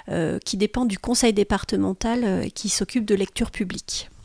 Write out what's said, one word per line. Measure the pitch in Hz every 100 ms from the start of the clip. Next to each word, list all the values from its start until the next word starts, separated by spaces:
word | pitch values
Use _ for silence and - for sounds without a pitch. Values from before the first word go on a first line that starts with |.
| -
euh, | 165 156 -
qui | - 190
dépend | 208 247 247
du | 196
conseil | - 247 233
départemental, | 202 196 196 - 190 190 190 226 240
euh, | 226 180 -
qui | - 196
s'occupe | - - 247 208
de | 196
lecture | 190 - 226
publique. | - 185 - - - - -